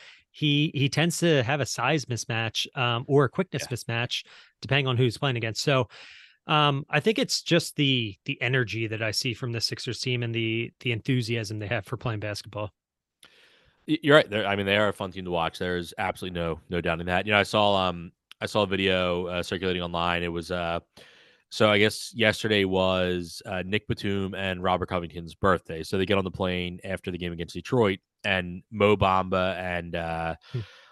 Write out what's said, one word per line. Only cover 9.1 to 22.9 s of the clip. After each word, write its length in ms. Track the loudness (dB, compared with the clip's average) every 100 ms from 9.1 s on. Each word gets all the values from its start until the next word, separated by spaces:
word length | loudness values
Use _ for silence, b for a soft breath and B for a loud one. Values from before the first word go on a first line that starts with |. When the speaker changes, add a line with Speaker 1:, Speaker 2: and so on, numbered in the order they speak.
Speaker 1:
see 240 | -2 -4
from 180 | -4 -4
the 80 | -4
Sixers 380 | -4 -6 -8 -6
team 240 | -2 -2
and 120 | -2
the, 380 | -2 -2 -2 -4 _
the 120 | -4
enthusiasm 680 | -4 0 -2 0 -4 -4 -8
they 80 | -4
have 200 | -6 -6
for 100 | -6
playing 240 | -4 -4
basketball. 500 | -6 -8 -10 -10 -10 _ _ _ _ _ b b b b b b -4
Speaker 2:
Y-, 100 | -2
you're 120 | 6
right. 160 | 6 6
They're, 160 | 0 0
I 80 |
mean, 120 | 0 2
they 100 | 4
are 120 | 4
a 40 |
fun 180 | 0 -6
team 140 | -8
to 60 | -4
watch. 280 | 0 0 -2
There's 340 | -4 -4 -4 -6
absolutely 400 | -6 -4 -6 -4
no, 220 | -4 -6 -4
no 120 | -4
doubting 260 | -2 -2 0
that. 200 | -2 2
You 60 |
know, 60 | 2
I 20 |
saw, 460 | 4 4 4 4 2
um, 240 | -2 -10 _ _ -10
I 60 | -4
saw 160 | 0
a 40 | 0
video, 600 | 2 2 2 2 -2 -2
uh, 160 | -4
circulating 400 | -4 -4 -2 -2
online. 400 | -4 -2 0 0
It 60 | -2
was, 220 | -6 -6
uh, 300 | -4 -4 -4 -8 b b b b b b
so 200 | 2 4
I 80 | 6
guess 340 | 4 2 -10
yesterday 500 | 2 2 2 2 2
was, 760 | 4 4 4